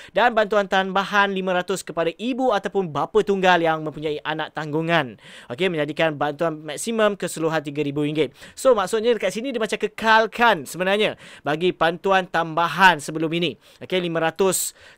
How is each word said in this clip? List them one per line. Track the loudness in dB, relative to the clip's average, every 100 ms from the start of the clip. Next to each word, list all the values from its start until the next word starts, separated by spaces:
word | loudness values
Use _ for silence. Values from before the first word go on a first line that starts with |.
| -6
dan | 2 2
bantuan | 2 2 0 2
tambahan | 0 2 -2 2 2 2
lima | 0 0
ratus | -2 -2 -6 -4
kepada | -2 -2 -2
ibu | -6 0 0
ataupun | 0 0 -2 -2
bapa | -4 0 0
tunggal | 2 2 4 4
yang | 2 0 -4
mempunyai | -6 -6 -6 -6
anak | -6 -6
tanggungan. | -8 -4 -4 2 0 0 -8 -20 -20 -14
Okey, | -4 -2
menjadikan | 0 -4 0 -2 0
bantuan | -4 -2 -4 -4
maksimum | -10 -10 -6 0 0
keseluruhan | 0 -6 -4 -2 -2
tiga | -4 -4 -4
ribu | -2
ringgit. | -2 0 -2 -4 -20 -2
So, | 2
maksudnya | 2 2 0 0
dekat | 0 -2
sini | -4 -6
dia | -4
macam | -4 -4
kekalkan | -6 -2 4 4 2 2 2 2 -4
sebenarnya | -4 -2 0 0 -4 -16 -10 -4
bagi | 0 -2
bantuan | 2 0 0 2 2 2
tambahan | -2 -2 0 0 6 6 6
sebelum | -2 -4 -2
ini. | -2 -4 -6 _ _
Okey, | -4 -2
lima | -2 0
ratus | -2 2 2 2 -4 -10 -20